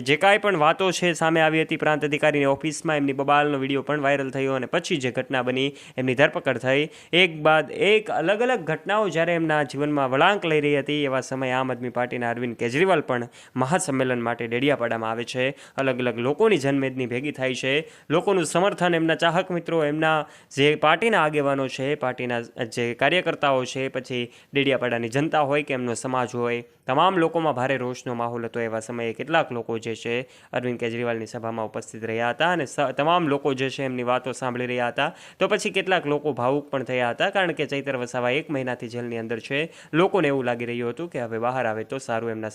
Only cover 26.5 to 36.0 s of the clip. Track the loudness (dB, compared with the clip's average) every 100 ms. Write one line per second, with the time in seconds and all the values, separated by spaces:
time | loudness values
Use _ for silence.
26.5 | -2 -6 _ -2 2 4 4 2 2 0
27.5 | 0 0 -2 -4 -6 -6 -4 -4 -4 -6
28.5 | -4 -4 -4 -6 -6 -6 -6 -2 0 0
29.5 | -4 -4 -6 -6 -6 -4 -4 -6 -16 -8
30.5 | -4 -4 -4 -4 -4 -4 -4 -6 -8 -6
31.5 | -6 -6 -8 -12 -10 -6 -2 -2 0 0
32.5 | 0 -2 -2 -2 0 2 2 2 0 0
33.5 | 0 -2 -4 -4 -2 0 0 -2 -4 -4
34.5 | -4 -2 -2 -2 0 -2 -4 -18 -2 0
35.5 | 2 0 -2 -2 -2